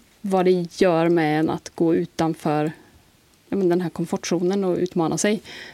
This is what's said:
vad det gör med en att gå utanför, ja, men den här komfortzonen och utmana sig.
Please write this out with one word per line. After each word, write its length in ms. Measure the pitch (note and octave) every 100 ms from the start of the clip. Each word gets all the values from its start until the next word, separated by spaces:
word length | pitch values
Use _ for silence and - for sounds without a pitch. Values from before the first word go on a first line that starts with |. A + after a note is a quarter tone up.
| - _
vad 240 | G3+ F#3+
det 360 | F3+ F#3 E3+ -
gör 280 | F#3 E3 E3+
med 320 | E3+ D#3 D3+
en 100 | D#3+
att 220 | F3 -
gå 200 | - E3
utanför, 760 | F3 F3 - D#3+ D#3+ E3+ D3+ D3+ - - - _ _ _ _ _
ja, 80 | G3
men 120 | F#3
den 120 | F3
här 100 | F3
komfortzonen 720 | - E3+ G3 - E3+ F3+ G3+
och 120 | F#3+ F3
utmana 400 | F3+ - D#3+ D#3+
sig. 220 | G#3 G#3+ - - -